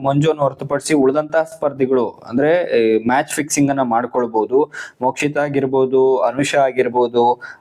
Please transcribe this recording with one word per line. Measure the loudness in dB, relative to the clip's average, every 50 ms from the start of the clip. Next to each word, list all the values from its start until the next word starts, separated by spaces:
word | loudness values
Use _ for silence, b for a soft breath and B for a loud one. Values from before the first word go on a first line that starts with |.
| -2
ಮಂಜುವನ್ನು | 0 0 2 2 2 0 0 0
ಹೊರತುಪಡಿಸಿ | -2 -2 -4 -8 -4 -4 -4 -2 0 2
ಉಳಿದಂತಹ | 2 4 2 2 0 0 0 0 -2 -2
ಸ್ಪರ್ಧಿಗಳು | -2 -4 -6 -4 -4 -2 -2 -2 0 0 0 0 -2
ಅಂದ್ರೆ, | -6 -10 -12 -6 -2 0 2 2 2 2 0 0 2 2
ಈ | 2 4 2 2 2 0
ಮ್ಯಾಚ್ | 0 0 0 -2
ಫಿಕ್ಸಿಂಗ್ | -4 -6 -6 -4 0 0 0 0
ಅನ್ನ | 0 0
ಮಾಡ್ಕೊಳ್ಬಹುದು. | -2 0 0 -2 -2 -2 -2 -2 -2 -2 0 -2 0 2 2 2 0 0 B B B B B B
ಮೋಕ್ಷಿತಾ | -4 -4 -2 -2 -4 -4 -2 -2
ಆಗಿರ್ಬೋದು, | -2 -2 -2 -2 -2 0 0 0 0 2 2 4 4 4 2 2
ಅನುಷಾ | 0 -2 -2 -2 -4 -2 0 0
ಆಗಿರ್ಬೋದು, | 0 0 0 0 -2 0 0 0 0 0 2 2 2 2 2 0 B B B B